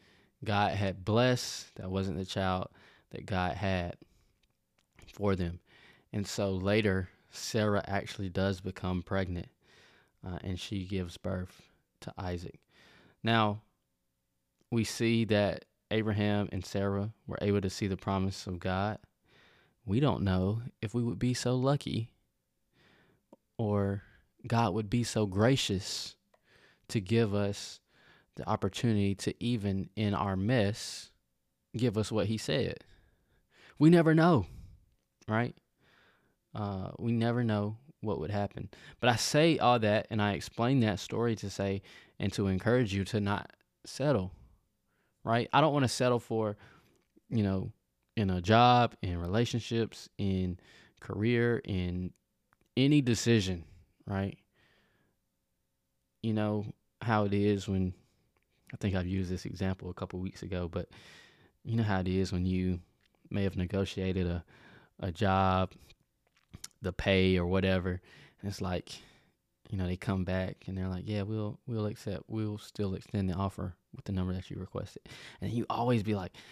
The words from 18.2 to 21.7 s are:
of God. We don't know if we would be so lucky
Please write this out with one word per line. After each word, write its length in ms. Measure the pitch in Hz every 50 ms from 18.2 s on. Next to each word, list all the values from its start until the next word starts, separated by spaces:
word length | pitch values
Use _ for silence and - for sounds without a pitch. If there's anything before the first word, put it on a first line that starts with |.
| 95 98 98 - -
of 140 | 98 90 87
God. 380 | - 95 92 95 98 107 107 - _ _ _ _ _ _ _ _ - _ _ _ _ _ _ _ _
We 160 | 95 98 131
don't 220 | 151 131 85 58
know 400 | 101 95 92 92 92 98 107 113 120 - - _
if 140 | - 101 -
we 80 | 120
would 160 | 120 120 - -
be 160 | 123 123 123
so 220 | - - 123 127
lucky 540 | 127 127 135